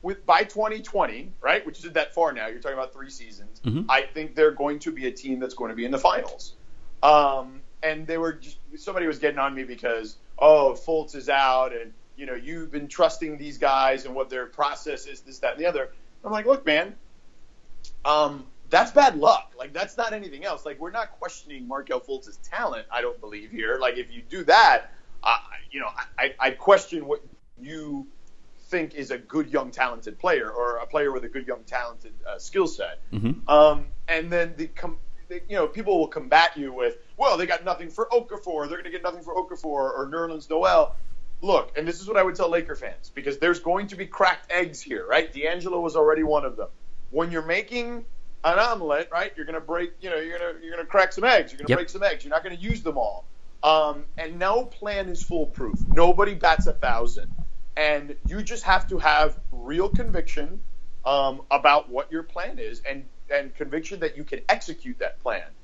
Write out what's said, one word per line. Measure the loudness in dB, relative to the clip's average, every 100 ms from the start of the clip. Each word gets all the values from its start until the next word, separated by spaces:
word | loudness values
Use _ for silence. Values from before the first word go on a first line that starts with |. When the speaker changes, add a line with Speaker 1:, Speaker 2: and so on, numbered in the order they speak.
Speaker 1:
with, | -8 -6 4
by | 4
twenty | 4 -2 -4 -4
twenty, | -6 -2 -2 -2 -10 -4
right, | 0 0
which | -2 -12
isn't | -4
that | -4 -2
far | -2 -2
now, | -2 -8
you're | -8
talking | -8 -8
about | -8
three | -12 -16
seasons, | -14 -16 -14 -14 -6
Speaker 2:
Mm-hmm. | -4 -2 2
Speaker 1:
I | 0
think | 0 -8 -6
they're | 4 4
going | 4 -4 -4
to | -8
be | -6 -6
a |
team | -6 -8 -6
that's | -6
going | -8 -8
to | -6
be |
in | -4
the | 2
finals. | 2 2 -4 -10 -12 -14 -14 -12 -10 2
Um, | 8 8 6 0 -6 -14 -16 -6
and | -4 -4 -6
they | -4
were | -4
just, | -6 -10 -10 -12 -12
somebody | -6 -4 -2
was | 0
getting | -2 0
on | -2
me | -2
because, | -10 -6 -4 -4 -6 -14 -16 4
"Oh, | 8 8 6
Fultz | 0 -2 -2 -2
is | -8 0
out, | 2 4 4 0
and, | -4 -12 -16 -20 -16
you | -10
know, |
you've | -8 -8 -8 -8
been | -8 -8
trusting | 2 2 2 -8 -8
these | -12 -2
guys | 2 4 2 0
and | -6 -6
what | -6
their | -6 -8
process | -2 -2 -2 -10 -10 -12
is, | -16
this, | -18 -6
that, | -4
and | -2
the | -2
other." | -2 -6 -10 -18 -14
I'm | -6
like, | -2 2
"Look, | 2 2
man, | 0 0 -10 -18 -20 -20 -18 -20 -20 -12 -10 -8 -4
um, | 2 2 2 -2 -16 -16 2
that's | 4 6
bad | 6 6 6
luck. | 4 4 0 -14
Like, | -10
that's | -6 -6 -4
not | -4
anything | -6 -10 -10
else. | -8 -8
Like, | -10 -12
we're | -8
not | -8 -8
questioning | -10 -12 -12 -16 -14 -10
Markelle | -10 -4 -6
Fultz's | -4 -10 -10 -12
talent, | -8 -4 -4 -6 -6
I | -4
don't | -4 -6
believe, | -12 -14 -14
here. | -8 -2 0
Like, | 0 -2
if | -10
you | -14 -12
do | -4
that, | 6 10 10 6 0 -18 -12 -4
I, | 0 0 -2 -16 -12
you | -10
know, | -8 -8 -10 -4
I, |
I, | -6 -2
I | -2
question | 0 6 6 4 -10 -4
what | -6 -6 -20 -20 -20
you | -14 -12 -8 -8 -10 -16 -16 -18 -18 -18 -6
think | -4 -4
is | -8 -8
a | -8
good | -6 -4 0
young | -2 -2
talented | -4 -4 -4 -12 -4
player | 0 0 0
or | -2 -2 -2
a | -4
player | -2 -2
with | -2
a | -6
good | -8 -8
young | -10
talented, | -8 -8 -8 -10 -12 -10 -8
uh, | -10
skill | -6 -2 -2
set." | -2 -8 -8 -8
Speaker 2:
Mm-hmm. | -4 -2 -2 6
Speaker 1:
Um, | 8 8 6 0 -4 -2
and | -2 0
then | -2 -2 -4
the | -8
com-, | -4 -4 -4 -4 -8 -8
the, | -10 -4
you | -2
know, | -2
people | -2 0 2
will | 0
combat | -4 2 4 4 0
you | -8
with, | -2 -2 -2 -14 0
"Well, | 2 2
they | 0
got | -2
nothing | -2 -6 -6
for | -6 0
Okafor. | 0 0 -12 -8 -6 -6
They're | -8
gonna | -10
get | -6
nothing | -8 -8
for | -6
Okafor | -6 -6 -8
or | -4 -2 -2 -4 -6
Nerlens | -6 -6 -8 -4
Noel." | 0 4 4 4 0 -2 -2 -4 -4
Look, | 2 2 2 -4
and | -4
this | -6
is | 0
what | 2
I |
would | 2
tell | 2 0
Laker | 0 -2
fans, | -8 -8 -10 -10
because | -8 -6 0
there's | 2 2
going | 0 -2 -2
to | -10
be | -10
cracked | 2 2 2 -2
eggs | -2 -2 -6
here, | -8 -8 2
right? | 2 2
D'Angelo | -4 -4 -4 -4 -2
was | 0
already | 4 4 4
one | 2 2
of | 0 -6
them. | -8 -8 -6 -6 -4
When | -2 -2
you're | -4 -2
making | -2 -2 -6 -6 -6 -6 -6 -6 -2
an | 2 4
omelet, | 2 0 -2 -2 -2
right, | -4 -4 -8
you're | -8
gonna | -8
break, | -6 -6 -6 -8
you | -6
know, | -6
you're | -6 -6
gonna, | -8 -8
you're | -12
gonna | -10 2
crack | 4 4
some | 2
eggs. | 4 4 4
You're | -8
gonna | 0
Speaker 2:
Yep. | 0
Speaker 1:
break | 0
some | -2
eggs. | 0 0
You're | -2
not | -4
gonna | -4 -8
use | -4 -2
them | -2 -2
all. | -4 -6 -10 -12 -12 0
Um, | 4 4 2 -2 -6 -6
and | -8 -2
no | 0 0
plan | -2 -8 -6 -6 -2
is | -2
foolproof. | 0 2 0 0 -2 2 8
Nobody | 12 12 10 8
bats | 6 4 8 6
a |
thousand. | 6 4 6 6 6 2 0 0 0 -2 2
And | 2 2 -2 -2 -2
you | 0
just | -2 0
have | 4 4 6
to | 4
have | 6 6 6 4 0
real | -2 -2 0 4
conviction, | 4 6 6 6 4 2 0 0 -2 -2 -2
um, | 0 2 2 -2 2
about | 6 8 6 2
what | -6 -4
your | -6
plan | -6 -6 -4 -4
is | -4 -4 -6
and, | -6 -10 -10 -2
and | -2 -2
conviction | -6 -4 -4 -6 -6
that | -6 -6
you |
can | -8 -4 0
execute | -2 -2 -8 -8 -6
that | -6 -4
plan. | -4 -4 -8 -16